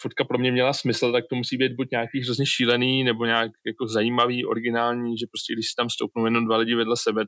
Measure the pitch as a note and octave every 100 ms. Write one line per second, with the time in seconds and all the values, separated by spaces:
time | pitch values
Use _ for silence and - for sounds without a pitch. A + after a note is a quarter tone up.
0 | C3+ - C3 B2+ B2+ B2 B2+ C3+ B2+ A2+
1 | B2 A#2+ A#2+ B2+ A#2 B2+ C3 B2 B2+ B2
2 | A#2 C#3 B2 A#2 C3+ - A#2+ A#2+ B2+ C3+
3 | B2+ A2+ A#2 A#2 A2+ - A#2 A2 A2+ A2
4 | A2+ B2 A#2+ B2 A#2+ A2+ A#2 A#2 A#2+ A#2+
5 | A#2+ A2+ A#2 - - A#2 A2 - A#2+ -
6 | A2 A#2 A2+ A#2 A2+ A2+ A#2 A#2+ A2+ A#2+
7 | - G#2+